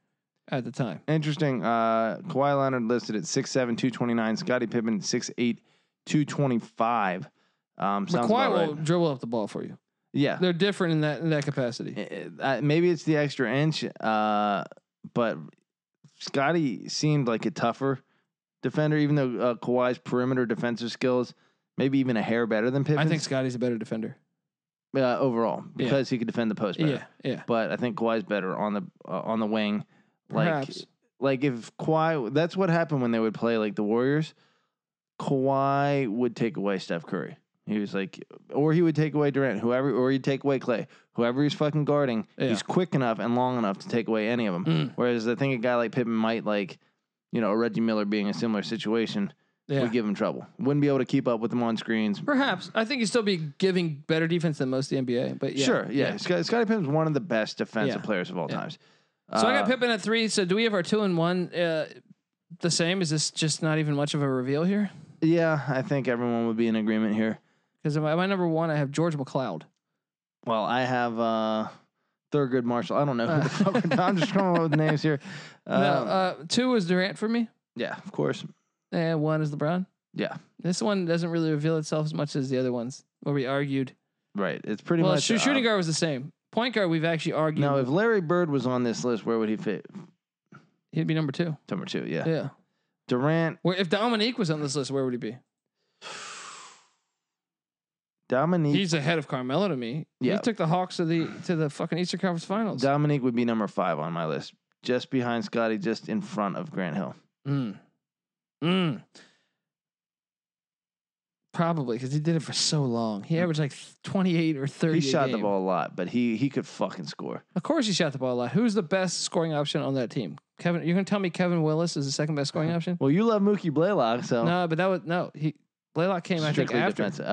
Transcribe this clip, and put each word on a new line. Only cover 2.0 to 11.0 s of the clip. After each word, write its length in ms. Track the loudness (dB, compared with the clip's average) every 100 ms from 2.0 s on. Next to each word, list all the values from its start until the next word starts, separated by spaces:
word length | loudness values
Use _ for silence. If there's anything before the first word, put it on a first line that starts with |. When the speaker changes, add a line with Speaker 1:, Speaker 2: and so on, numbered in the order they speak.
| 0 -2 -4
Speaker 2:
Kawhi 320 | 0 2 2
Leonard 240 | 2 0
listed 300 | 0 0 0 -4
at 80 | -2
six 240 | -4 0
seven, 260 | 0 0 0
two 140 | -2
twenty-nine. 460 | 0 0 0 0 -2
Scottie 300 | 0 0 0
Pippen, 340 | -2 -2 -2
six 300 | -2 -4 -4 -2
eight, 220 | -2 -2 _ _ _ _ -2
two 180 | 0
twenty-five. 1040 | 0 0 0 0 -4 -2 0 2 0 -2 -8 _ _ _ _ -6
Um, 260 | -2 -2
Speaker 1:
But 80 | 0
Speaker 2:
sounds 180 | 0 2
Speaker 1:
Kawhi 160 | 2 2
Speaker 2:
about 60 | 2 0
Speaker 1:
will 60 |
Speaker 2:
right. 100 | -2
Speaker 1:
dribble 240 | 0 0 0
up 120 | -2
the 60 | -4
ball 200 | -4 -4
for 160 | -6
you. 160 | -10 -14 _ _ _
Speaker 2:
Yeah. 240 | 0 0 2
Speaker 1:
They're 120 | 0
different 400 | 2 0 0 0
in 80 | 2